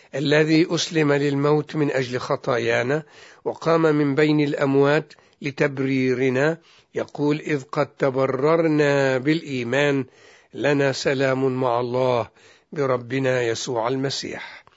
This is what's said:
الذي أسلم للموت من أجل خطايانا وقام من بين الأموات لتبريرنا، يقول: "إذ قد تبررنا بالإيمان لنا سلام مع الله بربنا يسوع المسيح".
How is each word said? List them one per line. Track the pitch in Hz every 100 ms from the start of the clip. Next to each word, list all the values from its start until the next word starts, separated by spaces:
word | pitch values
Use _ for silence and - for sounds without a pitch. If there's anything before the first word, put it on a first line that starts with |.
| -
الذي | 131 143 151 156 160 180
أسلم | 165 - 160 147
للموت | 143 143 139 147 151 147 156
من | 143
أجل | 135 123 123
خطايانا | - 139 - 120 117 120 120 151 156 - - -
وقام | 139 110 160 165
من | 160 151 147
بين | 139 151 151
الأموات | 147 - 139 139 139 151 151 - _ _
لتبريرنا، | 143 135 147 139 135 135 131 123 131 127 151 165 _ _ _
يقول: | 135 107 - 147 151
"إذ | - 147
قد | 131 151 139
تبررنا | - 143 127 131 127 147 165 165 151 143 143 135 131
بالإيمان | 135 160 151 127 117 131 147 139 123 _ - - _
لنا | - 131 143 139
سلام | 127 156 135 135 131 131 127
مع | 131 120
الله | 123 127 131 120 104 _ - _ _
بربنا | 160 139 123 120 135 131 127
يسوع | 120 113 - 120 113
المسيح". | 135 135 - - - - - -